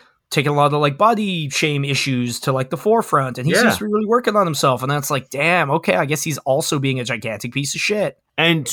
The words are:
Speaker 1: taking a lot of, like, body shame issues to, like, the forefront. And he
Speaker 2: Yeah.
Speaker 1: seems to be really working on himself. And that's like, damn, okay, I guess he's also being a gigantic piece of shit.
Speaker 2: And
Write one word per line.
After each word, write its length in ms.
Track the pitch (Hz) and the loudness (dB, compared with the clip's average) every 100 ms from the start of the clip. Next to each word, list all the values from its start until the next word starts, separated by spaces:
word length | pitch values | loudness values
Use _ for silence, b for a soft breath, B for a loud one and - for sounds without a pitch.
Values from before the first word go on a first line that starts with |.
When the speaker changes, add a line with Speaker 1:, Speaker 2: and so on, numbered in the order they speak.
| b b _ | b b _
Speaker 1:
taking 200 | - 143 | -2 0
a 20 | |
lot 180 | 147 143 | 2 2
of, 80 | 147 | 4
like, 160 | 147 143 | 0 4
body 520 | 208 220 208 175 147 | 2 4 0 -2 -4
shame 340 | - 156 147 | -2 0 0
issues 560 | 139 135 - 123 120 120 | 0 -2 0 0 -2 -4
to, 120 | - | -2
like, 180 | 131 131 | -2 -2
the 60 | 170 | -2
forefront. 600 | 208 226 220 151 135 123 | 2 2 2 0 0 -4
And 100 | 131 | 0
he 60 | |
Speaker 2:
Yeah. 100 | 180 | 2
Speaker 1:
seems 160 | 226 - | 4 2
to 60 | |
be 80 | 214 | 0
really 140 | 208 214 | -2 2
working 300 | 233 247 208 | 0 2 2
on 100 | 180 | 2
himself. 340 | 143 143 123 | 2 2 2
And 80 | 127 | 0
that's 200 | 147 139 | -2 -2
like, 180 | 143 - | -4 -4
damn, 420 | 131 156 180 147 | -2 0 2 2
okay, 240 | 156 - 185 | 0 2 0
I 80 | 147 | 0
guess 160 | 147 | -2
he's 160 | - 139 | -4 -6
also 400 | - 135 151 151 | -2 0 0 -2
being 220 | 135 131 | 0 -2
a 40 | |
gigantic 480 | 120 120 117 107 120 | -4 -6 -6 -8 -8
piece 220 | 135 139 | -6 -6
of 60 | 165 | -4
shit. 360 | - 208 165 - _ - | -2 -2 -2 -6 _ -2
Speaker 2:
And 260 | 160 165 131 | 2 2 -2